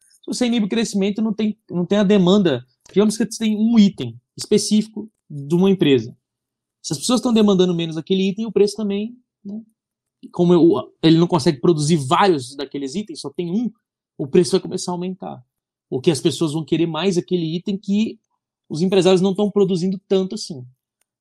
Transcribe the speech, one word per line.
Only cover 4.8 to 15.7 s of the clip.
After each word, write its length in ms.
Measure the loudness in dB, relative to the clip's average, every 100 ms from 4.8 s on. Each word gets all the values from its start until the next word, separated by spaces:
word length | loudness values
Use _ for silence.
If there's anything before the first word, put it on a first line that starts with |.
| 0 -8 -16 _ _
de 260 | -14 -4
uma 160 | 0 2
empresa. 460 | 2 2 2 0 -12 _ _ _ _ _ _
Se 120 | -12
as 60 | -8
pessoas 200 | -2 0
estão 140 | 2
demandando 420 | 2 4 4 2
menos 220 | 0 -4 -8
aquele 340 | -4 -2 0
item, 160 | -4 -4
o 60 |
preço 240 | 0 0 0
também, 400 | -6 -6 -8 -12 _ _
né? 160 | -16 -16 -18 _ _ _ _ _ -12
Como 200 | 0 2
eu, 400 | 6 4 4 -2 _
ele 160 | 4 4
não 120 | 4
consegue 320 | 2 0 0
produzir 340 | 0 2 2
vários 640 | 0 2 2 2 2 -4 -12
daqueles 400 | -12 -10 -8 -8
itens, 240 | -10 -12
só 100 | -12
tem 220 | -8 -4
um, 180 | -4 -4 -8 _ _ _ -12
o 80 | 0
preço 240 | 2 2
vai 100 | 0
começar 300 | -4 -8 -6
a 40 |
aumentar. 500 | -6 -8 -10 -12 -14 -18 _ _